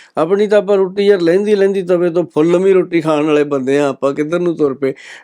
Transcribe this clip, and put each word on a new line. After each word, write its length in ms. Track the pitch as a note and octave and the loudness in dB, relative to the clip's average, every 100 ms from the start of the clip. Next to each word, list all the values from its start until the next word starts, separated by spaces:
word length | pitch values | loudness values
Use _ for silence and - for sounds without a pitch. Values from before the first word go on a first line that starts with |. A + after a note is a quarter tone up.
| - C#3+ | -12 -4
ਆਪਣੀ 300 | E3 G3+ G#3 | -2 0 2
ਤਾਂ 120 | G#3 | 0
ਆਪਾਂ 180 | F#3+ G3 | 2 0
ਰੋਟੀ 300 | F#3 G3 G3+ | 0 0 2
ਯਾਰ 140 | G3 | 2
ਲਹਿੰਦੀ 340 | E3 F#3 G#3 | 2 0 2
ਲਹਿੰਦੀ 280 | G3+ G3 G3 | 0 0 -2
ਤਵੇ 280 | F3 F3 F3 | -2 0 0
ਤੋਂ 140 | E3+ | -2
ਫੁੱਲਮੀ 480 | E3 D3 E3 F3 F#3+ | -2 0 2 2 2
ਰੋਟੀ 280 | F#3 F3+ E3+ | 2 0 -2
ਖਾਣ 240 | D#3 D3 | 0 0
ਵਾਲੇ 200 | D#3 D3 | 0 0
ਬੰਦੇ 340 | D3 C#3+ C3 C#3+ | 0 -2 -2 0
ਆ 100 | C#3+ | 0
ਆਪਾਂ, 260 | B2+ C#3 | -2 -4
ਕਿੱਧਰ 240 | C#3+ D3+ F3 | -4 -4 -2
ਨੂੰ 180 | F3 D#3+ | -4 -2
ਤੁਰ 180 | C#3+ | -2
ਪਏ, 200 | C3 C3 C3 - - | -2 -6 -6 -16 -20